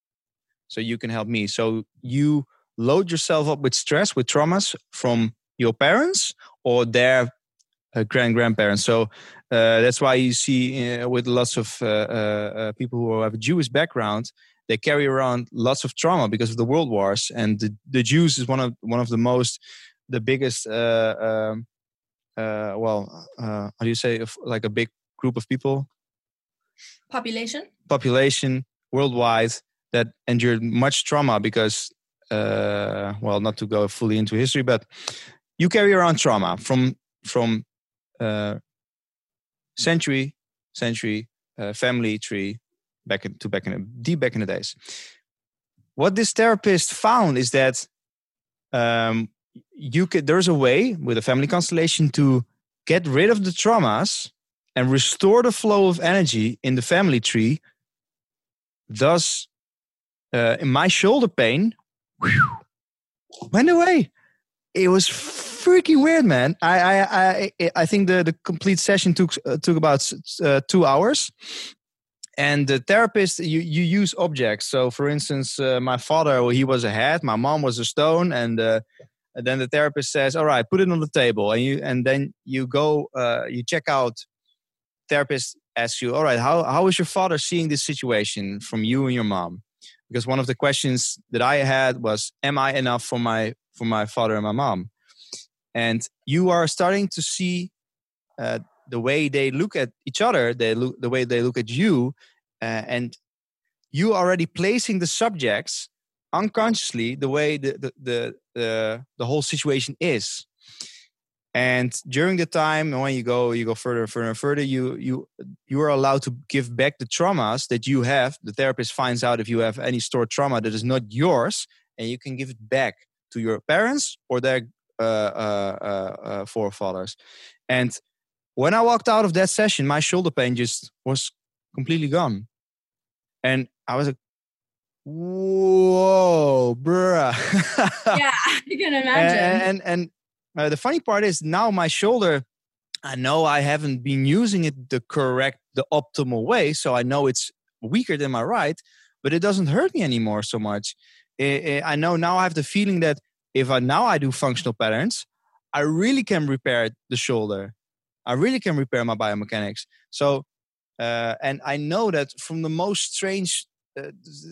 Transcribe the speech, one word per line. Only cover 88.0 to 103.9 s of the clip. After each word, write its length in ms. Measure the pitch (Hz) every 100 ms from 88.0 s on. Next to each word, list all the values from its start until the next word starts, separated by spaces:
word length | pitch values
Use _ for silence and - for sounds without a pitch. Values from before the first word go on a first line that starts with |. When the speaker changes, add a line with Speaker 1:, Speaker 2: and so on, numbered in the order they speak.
| 127 110 104 - 98 101
Speaker 1:
from 240 | - 113
you 220 | 110 127 135
and 80 |
your 100 | 123
mom?" 380 | 107 98 85 90 - _ - _ _
Because 180 | 120 117
one 120 | 135
of 80 | 127
the 80 |
questions 640 | 120 143 135 139 127 - - _
that 100 | 117
I 140 | 123 143
had 460 | 135 131 131 127
was, 300 | 113 107 - -
"Am 120 | 139 143
I 160 | 135
enough 300 | 135 127 120
for 160 | - 123
my, 360 | 117 113 110 113 _
for 100 | -
my 220 | 113 110 107
father 280 | - 113 107
and 80 |
my 80 | 107
mom?" 380 | 113 139 95 101 _ _ _ - - - _ _
And 320 | 117 117 113 - _
you 260 | - 156 185
are 180 | 175 156
starting 400 | - 180 196 196
to 140 | -
see, 500 | 156 - 180 180 180 _ _ _ _ _ _ -
uh, 220 | 117 117 - _ -
the 80 | 120
way 300 | 120 147 147
they 220 | 139 131
look 260 | 135 208 160
at 140 | 123 - -
each 140 | -
other, 320 | 226 185 120
they 200 | 120 113
look, 240 | 113 127 -
the 120 | 123
way 140 | 127
they 180 | 120 123
look 160 | 120 123
at 100 | 110
you, 460 | 120 208 143 127 - _ _ _ _
uh, 200 | 113 113 107
and 280 | 120 123 - _ _ _ _ _ _ _